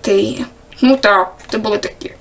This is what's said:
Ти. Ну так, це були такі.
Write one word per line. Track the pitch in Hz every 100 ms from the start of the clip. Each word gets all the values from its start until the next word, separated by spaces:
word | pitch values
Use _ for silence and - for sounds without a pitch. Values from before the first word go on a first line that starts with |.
Ти. | - 392 214 254 247 - - -
Ну | 254 269
так, | 208 196 185 - -
це | 220
були | 214 208
такі. | - - - -